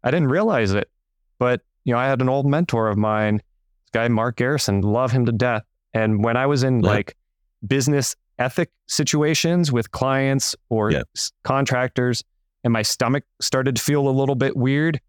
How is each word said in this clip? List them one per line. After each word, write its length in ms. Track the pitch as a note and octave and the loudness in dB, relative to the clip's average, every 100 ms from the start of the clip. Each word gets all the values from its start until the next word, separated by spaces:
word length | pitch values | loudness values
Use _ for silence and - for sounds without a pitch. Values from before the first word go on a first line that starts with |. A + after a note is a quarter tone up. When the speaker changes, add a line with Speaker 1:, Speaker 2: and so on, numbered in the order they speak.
Speaker 1:
I 80 | A#2+ | 0
didn't 160 | D#3+ C#3+ | 0 2
realize 420 | D#3 A3 D3+ G#2 | 2 2 2 2
it. 160 | G2 - _ _ _ _ _ | 0 -4 _ _ _ _ _
But, 220 | B2 B2 _ _ - | -2 -2 _ _ -2
you 80 | |
know, 60 | A#2+ | 0
I 80 | C3 | 0
had 140 | C3+ | 0
an 60 | B2+ | 0
old 160 | C3+ C#3 | 0 0
mentor 440 | C#3+ F3 A#2+ A2 | 0 0 0 0
of 80 | G2+ | 0
mine, 400 | G#2+ G#2+ G#2+ G#2 | 0 0 0 -2
this 520 | _ _ _ _ _ | _ _ _ _ _
guy, 140 | A2+ A#2 | -2 0
Mark 260 | A2+ A#2 A2+ | 0 0 0
Garrison, 440 | B2+ C#3+ - G2 | 0 0 0 0
love 300 | G2 A2 B2+ | 2 0 2
him 140 | B2+ A#2+ | 0 0
to 60 | |
death. 320 | A2+ B2 A2+ - _ _ | 0 0 -2 -6 _ _
And 300 | A2+ A2 G#2+ | -2 0 2
when 120 | A2+ A#2+ | 0 2
I 80 | C3+ | 0
was 180 | D3 | 0
in, 180 | C3 B2+ | 0 2
Speaker 2:
Yeah. 80 | F#2+ | 2
Speaker 1:
like, 260 | G#2 G2+ - _ _ _ _ G2+ | 0 -4 -14 _ _ _ _ -2
business 480 | C3+ C3 C#3+ B2 - _ - | 0 2 0 -2 -8 _ -6
ethic 300 | B2 - E3+ _ - | -4 -2 -4 _ -8
situations 840 | - D3 D3+ D3+ D#3 E3 F3 E3 | -4 -2 0 0 0 0 0 2
with 200 | B2 A2 | 0 -2
clients 640 | - C3 C3+ C3+ C3+ - - _ | -2 2 2 2 0 -2 -8 _
or 220 | A2+ G#2 | -2 0
Speaker 2:
Yeah. 120 | C#2+ - - | 0 -4 -10
Speaker 1:
s-, 160 | - _ | -10 _
contractors, 800 | - C3+ C#3 B2+ B2+ - B2 A#2 - _ _ _ | -4 -2 0 0 -2 -2 -2 -2 -6 _ _ _
and 80 | A#2+ | -2
my 80 | A2+ | 0
stomach 420 | G#2+ - A#2+ C#3 - _ | 0 -2 0 -2 -6 _
started 340 | - C3+ C3 B2 | -4 -2 0 -2
to 40 | |
feel 260 | - D3 C#3 | 0 0 2
a 40 | |
little 240 | C3 C3+ C3+ | 0 0 0
bit 200 | C3+ - | 0 0
weird 420 | B2+ C#3 D#3+ D#3 | 0 2 0 -2